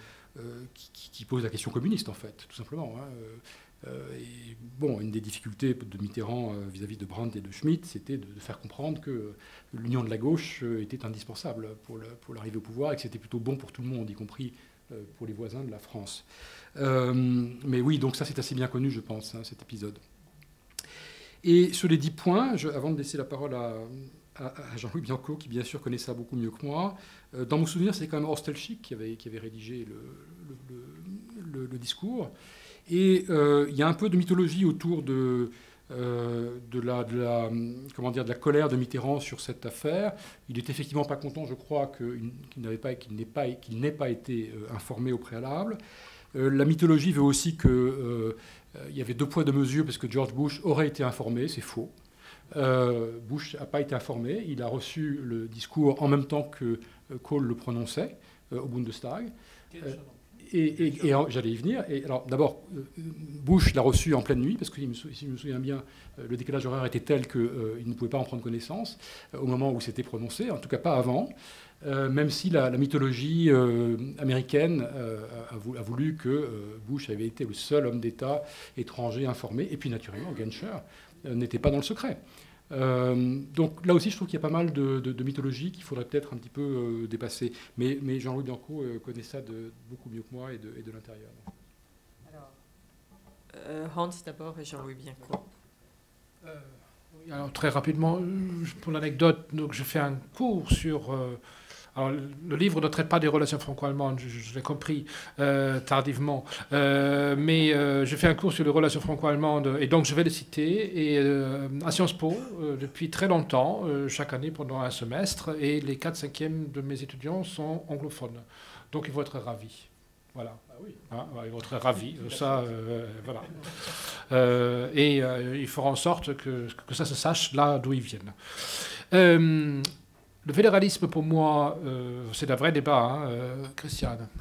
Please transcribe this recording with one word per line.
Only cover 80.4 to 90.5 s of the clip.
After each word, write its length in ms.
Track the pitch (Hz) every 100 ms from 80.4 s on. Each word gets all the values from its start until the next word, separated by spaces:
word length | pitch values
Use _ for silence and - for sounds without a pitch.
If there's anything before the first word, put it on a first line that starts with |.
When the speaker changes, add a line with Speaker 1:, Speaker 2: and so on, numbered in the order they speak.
| 110 - 202 196 - - - - -
Speaker 1:
euh, 80 |
n'était 240 | 120 123 117
pas 120 | 147
dans 80 | 143
le 40 |
secret. 380 | - 220 262 - - - - - -
Euh, 680 | 135 131 127 127 123 127 135 143
donc 300 | 151 160 160
là 80 | 180
aussi, 180 | 175 214
je 60 | -
trouve 100 | 185
qu'il 120 | 151
y 40 |
a 40 | 156
pas 0 |
mal 240 | 165 170
de, 260 | 143 135 135
de, 140 | 127
de 120 | 123
mythologie 460 | 131 139 135 123 170
qu'il 140 | 185
faudrait 220 | - 123 120
peut-être 260 | 147 143
un 60 | 120
petit 100 | 117
peu, 140 | 139
euh, 440 | 143 131 120 113 113
dépasser. 460 | 113 117 - 123 - - -
Mais, 220 | 127 139
mais 180 | 135 131
Jean-Louis 260 | 123 131
Bianco, 380 | 131 120 - 151
euh, 160 | 131 117
connaît 240 | - 117
ça 200 | 110 139
de, 280 | 113 113 113 117 117
beaucoup 180 | 127 127
mieux 140 | 113
que 120 | 113
moi 180 | 123 127